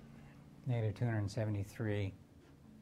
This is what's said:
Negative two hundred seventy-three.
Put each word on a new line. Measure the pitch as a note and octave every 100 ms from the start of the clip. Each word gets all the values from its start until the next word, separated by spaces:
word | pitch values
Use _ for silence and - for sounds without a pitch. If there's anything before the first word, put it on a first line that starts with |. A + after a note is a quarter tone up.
| - - - - - - -
Negative | A#2+ A2
two | G2
hundred | B2 A2 G2+
seventy-three. | - G#2+ G#2 G2 - A2 G#2 F#2+ - - - - - - -